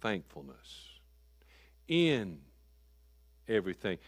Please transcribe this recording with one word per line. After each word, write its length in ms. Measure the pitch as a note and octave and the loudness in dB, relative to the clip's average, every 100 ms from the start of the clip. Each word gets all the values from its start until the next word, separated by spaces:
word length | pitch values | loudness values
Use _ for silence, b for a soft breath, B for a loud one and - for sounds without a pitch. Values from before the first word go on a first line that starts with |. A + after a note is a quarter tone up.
thankfulness 880 | A2+ G2 - - C#2 C2 - - - - _ _ _ _ b b b b - | -4 -4 -6 -16 -18 -18 -20 -20 -20 -20 _ _ _ _ b b b b 0
in 520 | E3 E3 C3+ G2 D#2 - - _ - _ _ - - - _ - | 4 4 4 0 -8 -16 -20 _ -20 _ _ -20 -20 -20 _ 0
everything. 480 | A2 F#2 F2 G2+ F2 | 0 0 -2 -4 -4